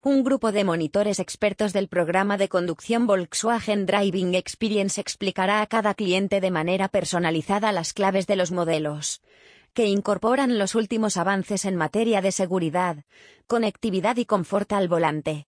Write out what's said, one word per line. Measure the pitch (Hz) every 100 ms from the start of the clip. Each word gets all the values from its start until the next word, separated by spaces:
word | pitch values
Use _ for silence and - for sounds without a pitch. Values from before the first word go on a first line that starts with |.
Un | 277 277
grupo | 254 269 226
de | 208
monitores | 196 170 156 202 208 196
expertos | 202 - 208 196 214
del | 196 196
programa | 180 165 185 196 202
de | 196
conducción | 185 175 160 - 233 240
Volkswagen | 196 175 - 220 233 208 208 185
Driving | 202 202 185 185
Experience | 180 - - 226 208 196 -
explicará | - - 196 - 190 208
a | 214
cada | 220 208
cliente | 196 196 180 196 196
de | 190
manera | 175 165 185 190
personalizada | 202 170 180 170 165 - 202 220
las | 190 160
claves | - 196 190 180
de | 196
los | 180
modelos, | 180 165 165 151 147 147 - _ _ - - _
que | - 214
incorporan | 202 202 196 220 254 269 233
los | 190
últimos | 226 214 226 208 190
avances | 175 196 180 196 202
en | 185
materia | 160 208 226 208
de | 190
seguridad, | 185 185 185 165 170 180 151 - - - - _
conectividad | 233 220 - 226 190 185 240
y | 240
confort | 208 165 202 214
al | 202 180
volante. | 170 165 151 156 151 -